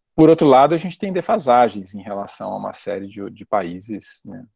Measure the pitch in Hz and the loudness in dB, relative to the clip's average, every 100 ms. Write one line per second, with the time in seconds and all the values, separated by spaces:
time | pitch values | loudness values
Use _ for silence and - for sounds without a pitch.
0 | _ - 156 165 156 127 143 165 180 - | _ 4 6 6 6 6 4 2 -6 -10
1 | 202 185 - 233 131 120 120 101 92 104 | -8 -6 -4 -2 2 2 2 -2 -14 -16
2 | 95 101 101 - 101 98 98 - - 98 | -12 -12 -12 -14 -12 -10 -10 -12 -10 -10
3 | 98 104 98 - - 107 87 90 104 101 | -12 -14 -16 -16 -6 -6 -4 -10 -14 -14
4 | - _ - 101 - | -16 _ -20 -20 -20